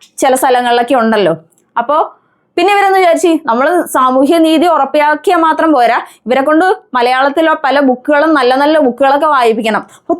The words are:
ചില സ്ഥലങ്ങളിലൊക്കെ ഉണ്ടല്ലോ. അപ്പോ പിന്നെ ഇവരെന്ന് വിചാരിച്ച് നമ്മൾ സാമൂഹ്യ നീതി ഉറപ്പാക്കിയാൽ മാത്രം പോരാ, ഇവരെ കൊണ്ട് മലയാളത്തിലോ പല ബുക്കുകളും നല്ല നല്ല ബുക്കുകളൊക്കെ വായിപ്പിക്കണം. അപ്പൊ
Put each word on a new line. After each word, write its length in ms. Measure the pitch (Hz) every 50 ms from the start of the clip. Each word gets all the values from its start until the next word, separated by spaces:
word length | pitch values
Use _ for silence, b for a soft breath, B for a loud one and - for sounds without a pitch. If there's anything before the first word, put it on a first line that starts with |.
| B B B
ചില 180 | - 294 262 254
സ്ഥലങ്ങളിലൊക്കെ 600 | 262 302 262 247 247 247 240 240 240 240 - 269
ഉണ്ടല്ലോ. 420 | 240 220 226 220 214 190 160 165 160 - _ _ _ _ _ - 233
അപ്പോ 380 | 233 254 294 320 427 - b b b b b b b b -
പിന്നെ 180 | 349 349 403 403
ഇവരെന്ന് 240 | 403 392 381 381 381
വിചാരിച്ച് 300 | 370 339 330 285 - 339 320 285 -
നമ്മൾ 400 | - 226 240 269 320 359 339 -
സാമൂഹ്യ 520 | - - 277 262 254 254 269 277 262 330 339
നീതി 280 | 320 320 320 285 339
ഉറപ്പാക്കിയാൽ 720 | 359 320 285 269 262 302 302 294 302 302 294 - 370 359 330
മാത്രം 340 | 330 320 302 311 311 320
പോരാ, 280 | 294 254 240 226 247 349 - B B B B
ഇവരെ 160 | 220 254 269
കൊണ്ട് 340 | 269 302 311 320 370 370 392 - _ - -
മലയാളത്തിലോ 640 | 247 240 247 254 262 269 285 277 330 320 311 311 311 294
പല 160 | 262 262 285
ബുക്കുകളും 540 | 285 254 247 247 - 294 294 285 311 320 311
നല്ല 200 | 277 247 247 262
നല്ല 240 | 269 285 302 320 311
ബുക്കുകളൊക്കെ 480 | 285 240 233 - 269 269 277 285 320
വായിപ്പിക്കണം. 600 | 311 285 254 240 220 220 240 214 226 208 196 - - -
അപ്പൊ 180 | - _ - 330